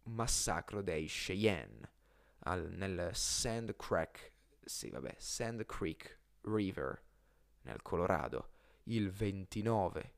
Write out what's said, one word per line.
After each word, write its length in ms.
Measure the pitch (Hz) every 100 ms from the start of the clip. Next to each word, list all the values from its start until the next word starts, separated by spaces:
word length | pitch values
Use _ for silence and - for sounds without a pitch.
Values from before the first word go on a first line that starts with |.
massacro 760 | 117 113 117 - - 87 - 104
dei 260 | 95 80 -
Cheyenne, 840 | - - 92 107 87 50 55 - _ _ - - - -
al, 260 | 90 82
nel 380 | 87 95 87 87
Sand 640 | - - - 127 117 113 -
Creek, 560 | - 90 82 - - - _ -
sì, 260 | - - -
vabbè, 260 | 67 65 -
Sand 480 | - - 117 117 110
Creek 520 | - 87 80 - - _ -
River, 600 | - 107 95 90 65 - - - - _ _ -
nel 180 | 62 55
Colorado, 720 | - 85 92 85 65 64 - - - -
il 280 | - 113 98
ventinove 1000 | 95 104 98 92 110 110 110 90 - -